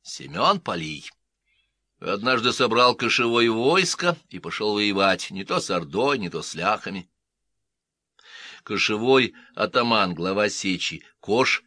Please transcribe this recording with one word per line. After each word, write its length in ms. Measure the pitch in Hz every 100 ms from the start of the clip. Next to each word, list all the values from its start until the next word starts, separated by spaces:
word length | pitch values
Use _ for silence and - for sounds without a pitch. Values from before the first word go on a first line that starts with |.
Семён 560 | - - - 87 151 196
Полий. 500 | - 87 78 76 - _ _ _ _ _ _ _ _ _
Однажды 540 | - 101 120 127 120
собрал 400 | - 123 117 123
кошевой 560 | 117 117 - 117 117 117
войско 680 | 110 127 180 170 - 175 165 _
и 80 | -
пошёл 380 | 85 - 107 104
воевать, 560 | 104 98 98 90 -
не 120 | 95
то 160 | 92 90
с 120 | -
ордой, 480 | 90 76 87 135 135
не 100 | 90
то 140 | 80
с 100 | -
ляхами. 560 | 78 92 107 104 98 - _ _ _ _ _ _ _ _ _ _ _ - - - -
Кошевой 680 | - 101 - 107 120 131 113 - - -
атаман, 580 | 104 127 120 110 92
глава 360 | 82 90 98 104
сечи, 540 | - 95 87 - 82 - _
кош, 440 | - 110 131 -